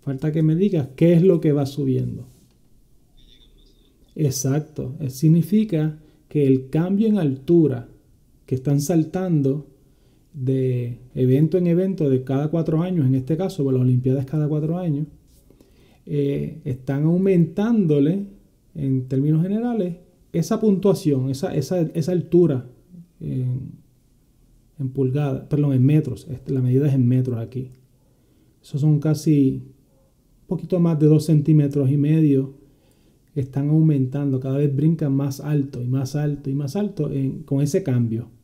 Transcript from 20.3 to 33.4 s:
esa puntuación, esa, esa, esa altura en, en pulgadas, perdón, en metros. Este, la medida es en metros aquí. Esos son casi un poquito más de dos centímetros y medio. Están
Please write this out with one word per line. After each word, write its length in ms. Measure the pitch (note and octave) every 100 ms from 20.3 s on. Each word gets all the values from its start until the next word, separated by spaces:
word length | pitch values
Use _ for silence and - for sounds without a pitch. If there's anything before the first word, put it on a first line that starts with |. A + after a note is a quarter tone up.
esa 260 | E3+ E3 A3+
puntuación, 680 | A3+ F#3+ G3 F#3+ D#3 C3+ C3
esa, 260 | C3+ F#3 D3+
esa, 260 | - F#3
esa 300 | D#3+ - D#3
altura 580 | F3+ - E3+ F3 C3 - - _ - - _
en, 520 | D3 C3 B2+ B2+ - - _ _ _ _ _ _ _ _ _ _
en 120 | C3+
pulgadas, 560 | B2+ C3 C3+ D3 C3 -
perdón, 260 | D3 D3
en 100 | C3
metros. 440 | C3 D3+ D3+ A#2 -
Este, 220 | B2 -
la 100 | C#3
medida 260 | B2 B2+ D3
es 60 |
en 140 | C3+ B2
metros 320 | B2+ B2+ A2+
aquí. 320 | A2+ B2+ B2+ - _ _ _ _ _ _ _ _
Esos 200 | - C#3+
son 180 | D3+ D3
casi 640 | D3+ D3+ - D3 C3+ C3 - - _ _ _ _ _ _
un 60 | _
poquito 320 | F3 E3+ F#3
más 200 | E3+ D#3+
de 80 | D3+
dos 180 | D#3 D3+
centímetros 640 | D3+ D3+ D#3 C#3+ C#3+ C3
y 80 | C#3+
medio. 560 | C#3+ D#3+ D#3 C3+ C3 - _ _ _ _ _ _ _
Están 360 | -